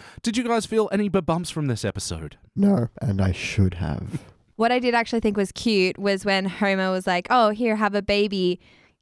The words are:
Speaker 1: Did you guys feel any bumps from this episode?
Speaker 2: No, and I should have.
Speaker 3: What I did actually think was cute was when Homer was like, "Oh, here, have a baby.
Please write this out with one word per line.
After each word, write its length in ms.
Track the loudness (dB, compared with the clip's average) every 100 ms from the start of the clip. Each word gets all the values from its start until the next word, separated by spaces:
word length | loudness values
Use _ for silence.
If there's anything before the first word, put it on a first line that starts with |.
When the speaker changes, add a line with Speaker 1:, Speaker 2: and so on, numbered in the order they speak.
| -20 -8
Speaker 1:
Did 160 | -4 -2
you 60 |
guys 240 | 0 0 0
feel 200 | 0 2
any 180 | 0 0
bumps 400 | 0 0 -2 -2
from 160 | -4 -2
this 180 | -2
episode? 540 | -2 -4 -6 -8 -10 -16 -10 0
Speaker 2:
No, 340 | 2 2 0 -4
and 180 | -2 2
I 120 | 2
should 420 | 0 -2 2 2 2
have. 460 | -4 -4 -6 -10 -12 -20 _ -2
Speaker 3:
What 140 | 0
I 60 | 2
did 160 | 2
actually 280 | 0 0 0
think 160 | 0 0
was 140 | -2
cute 460 | -2 0 2 2 0
was 260 | -2 0
when 220 | 0 0 -2
Homer 460 | 0 0 2 0
was 160 | -2 0
like, 180 | -2 2
"Oh, 180 | 4 4
here, 280 | 2 -2 0
have 180 | 0 0
a 60 |
baby. 560 | 0 2 2 2 0 0 _ _ _ _